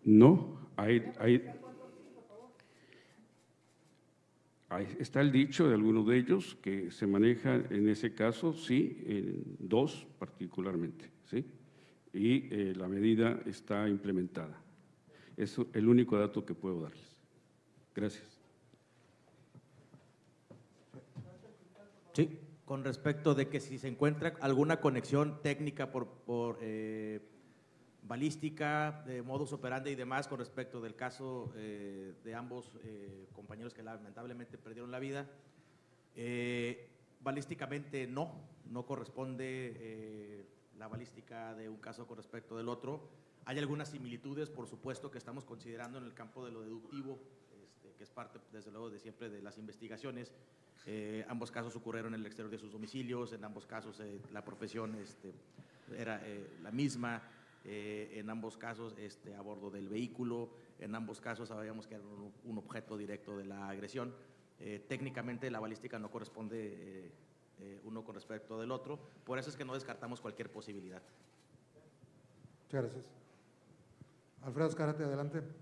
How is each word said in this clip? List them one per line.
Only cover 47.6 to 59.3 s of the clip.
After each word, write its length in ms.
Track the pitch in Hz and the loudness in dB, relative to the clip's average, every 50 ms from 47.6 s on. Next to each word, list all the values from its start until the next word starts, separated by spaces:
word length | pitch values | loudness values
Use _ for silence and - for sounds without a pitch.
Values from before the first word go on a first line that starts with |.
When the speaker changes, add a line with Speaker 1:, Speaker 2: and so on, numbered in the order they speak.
Speaker 2:
este, 320 | 98 - _ _ _ - 95 _ | -20 -20 _ _ _ -20 -20 _
que 60 | 107 | -20
es 60 | 101 | -16
parte, 280 | _ 123 117 107 - 117 - _ 110 | _ -14 -14 -14 -16 -20 -20 _ -18
desde 180 | 110 98 107 | -18 -16 -14
luego, 180 | 101 110 117 117 | -14 -12 -12 -12
de 120 | 104 101 | -12 -14
siempre 280 | 101 113 107 _ 120 110 | -16 -18 -16 _ -12 -12
de 140 | 104 101 98 | -12 -12 -14
las 160 | 104 101 110 | -14 -14 -14
investigaciones. 760 | 110 107 104 - 117 113 113 107 - 139 123 120 120 - - - - _ _ _ _ _ _ - - | -16 -16 -14 -16 -14 -14 -12 -10 -10 -10 -10 -10 -12 -14 -16 -20 -20 _ _ _ _ _ _ -20 -12
Eh, 380 | - 107 107 107 107 107 110 104 - | -8 -8 -6 -6 -6 -6 -6 -6 -6
ambos 220 | 123 120 120 117 | -8 -8 -8 -8
casos 240 | - 123 117 120 113 | -8 -8 -8 -8 -10
ocurrieron 400 | 117 - 113 110 113 110 113 113 | -10 -10 -8 -8 -6 -6 -6 -8
en 60 | 110 | -8
el 60 | 107 | -8
exterior 260 | 104 107 - 107 107 107 | -10 -12 -12 -12 -10 -10
de 60 | 107 | -12
sus 120 | 107 107 | -12 -14
domicilios, 600 | 101 110 107 107 - 135 127 120 123 120 120 110 117 | -12 -12 -12 -10 -8 -8 -6 -6 -4 -6 -6 -6 -8
en 120 | 107 101 | -12 -12
ambos 220 | 107 104 104 98 | -12 -12 -14 -14
casos, 320 | - 113 110 104 110 104 107 | -12 -12 -12 -12 -12 -14 -12
eh, 220 | 107 104 101 98 - - 110 | -12 -12 -12 -12 -14 -12 -14
la 120 | 104 104 | -12 -12
profesión, 500 | 107 98 95 113 101 - 113 110 110 110 | -12 -10 -10 -10 -8 -6 -6 -6 -6 -6
este, 380 | 107 101 92 - - - 95 80 - - _ _ - - - - - - - - - | -8 -10 -14 -16 -18 -16 -16 -18 -18 -20 _ _ -20 -20 -20 -20 -20 -18 -14 -10 -8
era, 220 | 117 113 110 101 98 | -6 -6 -6 -8 -8
eh, 340 | 107 104 101 98 - - - 82 | -10 -12 -12 -12 -14 -16 -16 -12
la 80 | 107 | -8
misma, 500 | 107 127 147 139 - 120 120 120 117 113 - - - - - - - - - 95 | -2 0 0 0 0 -2 -4 -4 -6 -6 -10 -14 -20 -20 -20 -20 -20 -20 -14 -10
eh, 520 | 101 104 104 107 107 104 107 - - 107 | -10 -8 -8 -6 -6 -8 -8 -10 -10 -10
en 100 | 104 107 | -8 -8
ambos 260 | 110 113 107 110 107 | -6 -6 -8 -8 -10
casos, 380 | - - 117 117 107 117 113 110 | -10 -10 -10 -10 -8 -10 -12 -10
este, 380 | - 107 104 - - - 110 | -12 -12 -14 -14 -16 -18 -16